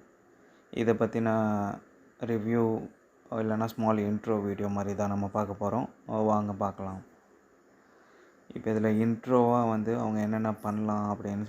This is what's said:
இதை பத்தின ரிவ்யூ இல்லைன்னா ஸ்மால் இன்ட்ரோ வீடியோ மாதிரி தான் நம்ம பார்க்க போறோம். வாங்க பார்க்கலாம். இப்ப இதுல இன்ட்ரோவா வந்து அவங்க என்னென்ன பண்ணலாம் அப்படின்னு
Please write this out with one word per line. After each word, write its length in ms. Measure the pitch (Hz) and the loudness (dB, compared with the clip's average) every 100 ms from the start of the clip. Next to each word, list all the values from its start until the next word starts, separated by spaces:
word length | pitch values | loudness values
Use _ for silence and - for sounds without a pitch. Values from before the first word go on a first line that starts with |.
| - _ _ - - - _ | -12 _ _ -20 -20 -20 _
இதை 220 | - 113 | -2 2
பத்தின 360 | 110 110 117 113 110 107 104 101 104 - - - - | 2 2 0 2 2 2 0 -2 -6 -12 -20 -20 -10
ரிவ்யூ 680 | 117 113 110 117 113 113 - - _ _ - | -4 -2 0 2 2 0 -6 -16 _ _ -8
இல்லைன்னா 340 | 113 110 107 110 | -4 0 0 -2
ஸ்மால் 320 | 117 110 107 | 0 2 4
இன்ட்ரோ 440 | 104 107 117 110 | 2 -2 0 0
வீடியோ 280 | 101 98 104 | 0 -2 -2
மாதிரி 260 | 101 101 98 | -2 -4 -2
தான் 140 | 101 | 0
நம்ம 180 | 101 98 | 0 -2
பார்க்க 420 | 107 101 98 104 | -2 -4 -2 -2
போறோம். 200 | 110 - - - | -2 -4 -10 -6
வாங்க 480 | 110 110 107 104 | 0 2 2 0
பார்க்கலாம். 480 | 98 101 95 95 95 - - _ _ _ _ _ _ _ - - - - _ - | -2 -4 -4 -8 -10 -14 -20 _ _ _ _ _ _ _ -20 -20 -20 -20 _ -16
இப்ப 180 | 127 113 | -8 -2
இதுல 120 | 107 | 0
இன்ட்ரோவா 840 | 110 107 113 113 127 127 120 120 113 | 2 2 2 0 2 4 6 4 2
வந்து 300 | 110 107 120 | 0 0 -2
அவங்க 220 | 113 107 | -2 -2
என்னென்ன 320 | 107 110 110 | 0 0 -2
பண்ணலாம் 640 | 107 104 107 107 104 104 101 | -2 -4 -2 -2 0 -2 -4
அப்படின்னு 260 | 101 101 | -4 -6